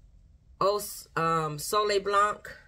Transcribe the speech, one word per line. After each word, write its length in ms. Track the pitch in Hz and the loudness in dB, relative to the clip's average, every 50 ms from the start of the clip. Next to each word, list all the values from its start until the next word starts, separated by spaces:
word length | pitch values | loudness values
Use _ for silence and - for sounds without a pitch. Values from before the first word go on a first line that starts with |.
| - - - - - - - - _ - - - | -20 -20 -20 -20 -20 -20 -20 -20 _ -12 -4 0
Os-, 480 | 180 196 208 202 - - - - - - - | 0 2 2 0 -4 -8 -12 -14 -14 -8 -4
um, 420 | 160 165 165 165 160 156 151 151 147 | -2 0 2 2 0 0 -2 -4 -6
Soleil 400 | - - 214 214 214 208 202 196 | -4 -2 0 2 2 2 2 0
Blanc. 500 | 190 202 202 202 208 208 208 - - - - - - | 0 2 2 4 4 2 0 -4 -10 -18 -18 -20 -20